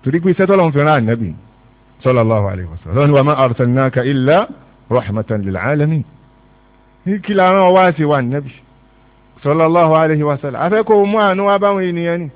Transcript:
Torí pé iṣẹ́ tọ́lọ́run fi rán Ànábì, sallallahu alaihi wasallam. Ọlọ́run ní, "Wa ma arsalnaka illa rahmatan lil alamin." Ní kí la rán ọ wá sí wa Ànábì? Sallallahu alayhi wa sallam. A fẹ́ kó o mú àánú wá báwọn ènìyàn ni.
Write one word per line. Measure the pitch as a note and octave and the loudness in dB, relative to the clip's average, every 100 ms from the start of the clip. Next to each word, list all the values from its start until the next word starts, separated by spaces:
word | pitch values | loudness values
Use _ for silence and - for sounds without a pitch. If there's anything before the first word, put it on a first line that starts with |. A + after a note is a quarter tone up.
Torí | B2+ E3 | -2 0
pé | F3+ | 0
iṣẹ́ | F3+ F#3+ | 0 2
tọ́lọ́run | G3 E3 | 2 2
fi | C#3+ | 0
rán | D3+ D3+ | 2 2
Ànábì, | A2+ A#2 G2 D2+ - _ _ _ _ _ | 0 -2 -6 -10 -20 _ _ _ _ _
sallallahu | B2+ B2+ A2+ A2 G2+ | 0 0 2 0 -2
alaihi | F#2 F2 | -6 -12
wasallam. | E2 D#2+ A2 | -14 -4 0
Ọlọ́run | C#3+ | 2
ní, | |
"Wa | C#3 | 2
ma | C#3 C#3+ | 2 0
arsalnaka | C3 A#2 B2 B2+ C3 B2+ B2 | 0 0 0 0 0 -2 -2
illa | C#3 B2+ E3+ A#3 - - _ - | 0 2 0 0 -10 -20 _ -4
rahmatan | A#2+ F#2+ G#2+ G#2 G#2+ | -4 -2 -6 -4 -4
lil | G2 F#2+ | -4 -4
alamin." | A2 D3 D3+ D#3+ - - _ _ _ _ _ _ _ _ F#3 | -4 -2 -2 -2 -6 -16 _ _ _ _ _ _ _ _ -6
Ní | G#3 | -6
kí | F3 | -2
la | G3 F#3 | 0 2
rán | F#3+ F3+ | 4 4
ọ | |
wá | F#3+ F#3 | 4 2
sí | D#3 | 0
wa | D3 C#3+ | 0 0
Ànábì? | B2 C#3 C#3 - _ _ _ _ _ _ _ _ | -2 -6 -8 -18 _ _ _ _ _ _ _ _
Sallallahu | C#3 D#3 D#3+ E3+ D#3+ D#3+ | -4 0 2 4 4 4
alayhi | D#3+ D3+ | 2 0
wa | D3 C#3 | -2 -4
sallam. | C#3+ A#2+ | -6 -4
A | E3 | -2
fẹ́ | G#3+ | -2
kó | A3 G#3 | 2 2
o | G3+ | 2
mú | A3 | 2
àánú | G3+ F#3+ G3+ | 0 0 0
wá | G3+ | 0
báwọn | G3+ G3 | 0 0
ènìyàn | F#3 E3+ E3+ E3+ | -4 -4 -4 -4
ni. | D#3 | -8